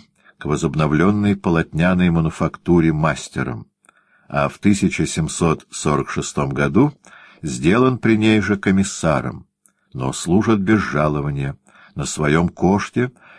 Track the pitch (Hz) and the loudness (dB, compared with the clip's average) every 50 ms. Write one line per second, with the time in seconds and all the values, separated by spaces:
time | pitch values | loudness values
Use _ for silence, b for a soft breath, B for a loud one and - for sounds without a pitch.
0 | - _ b b b b b - - 71 76 76 82 73 71 78 78 73 78 76 | -4 _ b b b b b -10 -6 -4 -2 -2 -2 -2 0 0 0 2 2 2
1 | 87 104 104 104 104 104 95 98 - 95 82 82 78 - 78 78 87 92 90 90 | 2 2 2 2 0 0 0 0 0 0 0 0 0 -2 -2 0 0 2 2 2
2 | 90 87 82 82 80 78 - - 85 78 - - - 87 87 85 80 80 78 76 | 2 2 2 2 0 -2 -2 -4 -4 -4 -4 -4 0 2 2 4 4 2 2 0
3 | 78 78 71 - - - - 67 62 62 58 55 - _ _ _ b b b b | 0 0 -2 -4 -8 -10 -8 -8 -6 -6 -8 -10 -14 _ _ _ b b b b
4 | b b b b b - - 71 71 101 - - - 104 101 - 98 85 - - | b b b b b -6 -4 -2 -2 -2 -2 0 0 0 2 2 0 0 0 -2
5 | 78 - - 85 78 71 - - 90 80 76 - - _ - - - 78 71 69 | -4 -4 -4 -4 -4 -4 -2 -2 0 0 0 -2 -6 _ -12 -6 -2 -2 0 0
6 | 67 - - - - - - 73 71 69 67 71 71 69 71 113 143 151 - B | -2 -2 -4 -6 -8 -6 -4 -4 -4 -2 -2 -2 -2 2 2 2 2 2 0 B
7 | B B B B B B B B - 76 64 62 69 85 104 123 127 131 127 113 | B B B B B B B B -10 -8 -6 -2 0 2 2 4 2 2 0 0
8 | - 113 110 107 107 110 110 107 95 104 101 98 - 104 95 98 98 - - - | 2 2 2 4 4 4 4 4 2 0 -2 0 0 2 2 2 2 0 -2 -2
9 | 87 80 71 64 60 62 - - - _ _ _ _ _ _ _ _ _ - 64 | 0 0 0 0 -2 -6 -8 -12 -16 _ _ _ _ _ _ _ _ _ -10 -8
10 | 65 65 - - - 85 87 107 107 113 110 101 95 104 110 98 - - 67 73 | -6 -6 -6 -6 -2 0 2 2 4 2 2 2 2 2 2 2 0 -2 -2 0
11 | 76 76 76 73 71 73 69 69 69 69 69 - b b b b b b b 78 | 0 0 0 -2 -4 -4 -4 -4 -4 -6 -8 -10 b b b b b b b -10
12 | 67 - - 78 76 73 76 85 87 85 - - 87 90 101 104 - - - 120 | -8 -8 -6 -2 0 2 2 2 0 0 -2 0 2 2 2 0 -2 -4 -4 -4
13 | 123 131 b b b b b | -4 -4 b b b b b